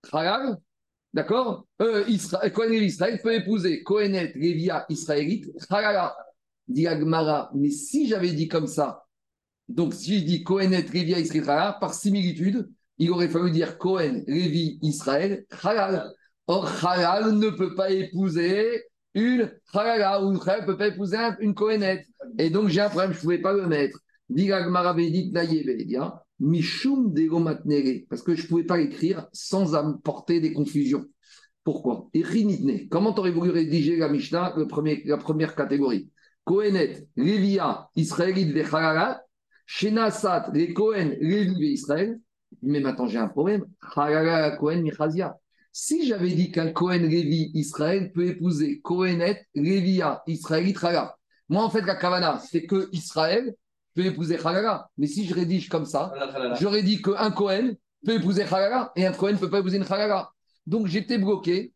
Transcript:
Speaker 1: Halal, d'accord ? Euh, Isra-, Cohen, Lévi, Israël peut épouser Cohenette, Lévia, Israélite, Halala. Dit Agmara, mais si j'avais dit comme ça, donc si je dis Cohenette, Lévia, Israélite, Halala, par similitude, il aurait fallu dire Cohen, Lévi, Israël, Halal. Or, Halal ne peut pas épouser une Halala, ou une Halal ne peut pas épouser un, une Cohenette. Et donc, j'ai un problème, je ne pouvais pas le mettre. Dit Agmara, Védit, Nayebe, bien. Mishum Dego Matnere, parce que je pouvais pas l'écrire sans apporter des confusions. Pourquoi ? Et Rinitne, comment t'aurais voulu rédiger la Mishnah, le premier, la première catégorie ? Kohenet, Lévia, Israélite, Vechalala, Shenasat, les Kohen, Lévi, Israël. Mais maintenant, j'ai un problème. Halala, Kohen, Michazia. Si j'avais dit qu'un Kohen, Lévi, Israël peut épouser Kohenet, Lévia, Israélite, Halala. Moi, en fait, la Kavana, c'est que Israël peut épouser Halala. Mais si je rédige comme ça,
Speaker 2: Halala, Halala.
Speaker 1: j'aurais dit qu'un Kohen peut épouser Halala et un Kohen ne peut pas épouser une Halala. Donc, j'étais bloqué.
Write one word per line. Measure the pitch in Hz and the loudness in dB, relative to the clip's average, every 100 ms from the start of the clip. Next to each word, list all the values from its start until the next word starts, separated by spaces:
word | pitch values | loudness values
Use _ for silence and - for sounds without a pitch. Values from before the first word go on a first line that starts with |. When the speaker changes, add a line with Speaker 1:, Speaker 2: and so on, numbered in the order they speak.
| - | -4
Speaker 1:
Halal, | 151 170 226 269 202 _ _ _ _ _ | -2 0 0 -2 -6 _ _ _ _ _
d'accord ? | 156 - 233 240 190 - _ | -4 0 0 0 -4 -12 _
Euh, | 226 208 202 | 0 2 2
Isra-, | 208 - 185 208 | 0 0 -2 0
Cohen, | - 226 | 0 2
Lévi, | 226 | 2
Israël | 202 147 190 226 | 2 2 -2 0
peut | 226 | 0
épouser | 226 180 214 180 156 | 0 0 0 0 -2
Cohenette, | - 208 202 190 165 | 0 0 2 0 -4
Lévia, | 127 165 160 175 160 - | -2 0 0 -2 -2 -4
Israélite, | 156 - 147 151 220 - - - | -8 -2 0 0 -4 -6 -16 -4
Halala. | 202 214 196 175 - - _ _ _ - | 0 2 0 -2 -6 -20 _ _ _ -4
Dit | 127 165 | 0 0
Agmara, | 156 160 160 156 147 - | 2 2 2 2 0 -2
mais | 139 143 | -2 0
si | 143 - 285 262 | -2 -4 0 0
j'avais | 208 175 | 2 0
dit | 151 160 | -2 0
comme | 165 151 | -2 -2
ça, | - 135 - _ _ _ _ _ _ - | -2 -2 -4 _ _ _ _ _ _ -6
donc | 123 160 | -2 -2
si | - 156 202 | -2 -2 0
je | |
dis | 156 170 | 2 -2
Cohenette, | - 190 190 185 - | 0 2 4 2 0
Lévia, | 175 165 175 | -2 0 0
Israélite, | 160 156 135 | 0 -2 2
Halala, | 147 202 196 | 2 2 -2
par | 196 | -6
similitude, | - 202 202 180 160 185 233 - - _ - | -2 0 2 0 0 0 -2 -6 -12 _ -2
il | 165 | 0
aurait | 175 175 | 2 2
fallu | 165 180 | 2 2
dire | 160 165 - | 2 -2 -4
Cohen, | 185 190 151 117 - | -2 0 0 -2 -2
Lévi, | 151 175 160 160 - | 0 0 0 -2 -2
Israël, | 156 143 135 143 196 196 - - | -4 -2 0 0 0 -4 -8 -6
Halal. | 180 220 190 185 - - _ _ - | -2 0 0 -2 -4 -16 _ _ -2
Or, | 185 165 - | 0 0 -2
Halal | 175 180 170 196 220 | 0 2 2 2 2
ne | 214 214 | 4 2
peut | - 185 | 0 -2
pas | 185 190 | 0 0
épouser | 190 - 175 190 160 175 202 220 233 - _ _ | 0 -2 -2 0 0 2 2 0 -2 -8 _ _
une | 196 233 254 226 - _ | 0 2 2 0 -4 _
Halala, | 196 226 226 196 196 | 0 2 2 2 2
ou | 196 | 2
une | 190 | 0
Halal | 185 214 | 0 0
ne | |
peut | 190 185 | 0 0
pas | 208 | -2
épouser | 185 196 214 | -2 -4 0
un, | 233 185 | -2 0
une | 214 | -2
Cohenette. | 208 214 220 190 190 - _ - - | 2 2 2 0 -2 -6 _ -10 -2
Et | 160 | 0
donc, | 185 214 | 2 2
j'ai | 165 | 4
un | 208 | 2
problème, | 190 190 | 2 0
je | 170 | 0
ne | |
pouvais | 156 175 | -2 0
pas | 190 | 2
le | 202 180 | 0 2
mettre. | 147 143 - _ _ _ | 0 0 -4 _ _ _
Dit | 208 196 | 0 2
Agmara, | 190 175 180 180 | 2 2 2 2
Védit, | 170 170 170 - | 2 2 0 0
Nayebe, | 170 165 160 135 113 | -2 0 0 0 -4
bien. | 110 123 170 - _ _ | -4 -4 -4 -8 _ _
Mishum | 143 165 165 - 262 277 226 | 0 2 0 -2 0 2 2
Dego | 151 160 170 | 2 2 2
Matnere, | 160 151 147 143 135 117 - | 0 -2 0 2 2 -2 -8
parce | 120 | -6
que | - | -2
je | 165 - | -2 0
pouvais | 170 | -2
pas | 165 175 | 2 0
l'écrire | 143 - 165 175 - | 0 -2 -2 -2 -8
sans | - - 190 175 | -16 -4 0 2
apporter | 151 151 143 156 - - 170 | 0 0 -4 -6 -6 0 0
des | 156 | 0
confusions. | 143 143 - 131 156 - _ _ - _ _ | -2 -2 0 0 0 -4 _ _ -20 _ _
Pourquoi ? | - 294 127 113 - | -4 -2 -2 -4 -4
Et | 156 | -4
Rinitne, | 160 220 208 180 135 107 - | 0 2 2 2 0 -2 -2
comment | 165 214 | 0 2
t'aurais | 214 185 | 2 0
voulu | 170 175 | 0 0
rédiger | 165 156 160 147 170 | 2 2 2 2 2
la | 151 | 0
Mishnah, | 143 - 165 180 160 | 0 0 -2 -2 -2
le | 147 | -2
premier, | 147 151 143 | -2 -2 -2
la | 147 147 | -2 -2
première | - 156 156 | 0 -2 -2
catégorie ? | - 139 143 139 104 - _ _ _ | -2 -2 0 2 0 -4 _ _ _
Kohenet, | - 190 214 190 175 - - | 0 2 4 2 0 -4 -10
Lévia, | - 147 208 196 196 151 - - | -2 2 4 2 2 0 -4 -4
Israélite, | - 160 - 180 190 165 | -2 -2 0 0 2 2
Vechalala, | 151 147 170 160 160 233 - - _ _ _ | 0 0 0 2 2 0 -2 -12 _ _ _
Shenasat, | - - 202 214 220 208 202 175 - | -12 -2 0 2 2 0 0 0 0
les | 143 170 | 0 0
Kohen, | 170 214 208 160 - | 2 0 2 0 0
Lévi, | 156 208 185 185 151 | 0 2 2 0 0
Israël. | 135 - 151 208 226 _ _ _ - | -2 -2 0 0 -4 _ _ _ -6
Mais | 131 147 | -2 0
maintenant, | 135 127 123 | 0 -2 -2
j'ai | 110 | -2
un | 110 | -2
problème. | 139 175 208 - - - | 0 0 0 -4 -16 -6
Halala, | - 147 151 165 165 151 143 | -2 2 2 2 2 0 0
Kohen, | 151 170 | 0 0
Michazia. | 156 - 160 165 180 - _ _ _ | -2 0 -2 0 -4 -8 _ _ _
Si | - - 320 277 | -12 -4 0 0
j'avais | 202 180 | 0 2
dit | 165 180 | 2 2
qu'un | 170 160 | 0 -2
Kohen, | - 180 180 | 0 0 2
Lévi, | 160 170 147 165 156 | 2 2 2 0 0
Israël | 156 143 - 156 196 185 | -2 -4 -2 0 0 -2
peut | 170 | -2
épouser | 180 - 180 151 151 143 | -2 0 -2 0 -2 -4
Kohenet, | - 175 185 170 175 196 - | -2 0 2 2 0 -2 -6
Lévia, | 143 156 196 180 185 156 123 | -2 2 2 2 2 0 -2
Israélite, | - 160 - 160 185 190 | -6 -8 -2 0 0 0
Halala. | 170 170 120 - _ _ - | 0 0 -2 -10 _ _ -2
Moi, | 180 | 0
en | 220 | 2
fait, | 220 | 0
la | 185 | 0
Kavana, | 185 180 180 165 127 | 0 0 2 0 -2
c'est | - 170 | -4 -4
que | 160 190 190 | 0 -2 0
Israël | 170 - 156 160 208 247 - _ _ _ | -6 -6 0 2 2 -2 -10 _ _ _
peut | 170 | -2
épouser | 185 147 160 170 | 0 0 -4 -2
Halala. | 165 185 220 185 - - | 0 0 0 -2 -8 -4
Mais | 147 | -2
si | 196 185 | -2 -2
je | |
rédige | 175 170 185 - | -2 0 0 0
comme | 160 | -4
ça, | 143 143 175 | -2 -4 -4
Speaker 2:
Halala, | 139 139 | -6 -8
Halala. | 135 123 | -6 -4
Speaker 1:
j'aurais | 120 196 208 | 0 0 2
dit | 196 214 | 2 2
qu'un | 196 196 220 | 0 0 0
Kohen | - 202 190 247 214 _ _ | 0 0 2 0 -4 _ _
peut | 170 | 0
épouser | 226 170 196 | 2 2 0
Halala | 196 190 196 247 220 | 2 2 2 0 -2
et | - | 0
un | 185 | 0
Kohen | 180 196 | 0 0
ne | 208 | 0
peut | 180 | 0
pas | 196 | 0
épouser | 185 196 | 0 -2
une | 190 | 0
Halala. | 196 208 190 185 _ _ _ | 0 0 0 -4 _ _ _
Donc, | - 214 202 | -4 -2 0
j'étais | 190 - 233 | -2 0 0
bloqué. | 190 196 170 180 254 | 2 0 0 -2 -2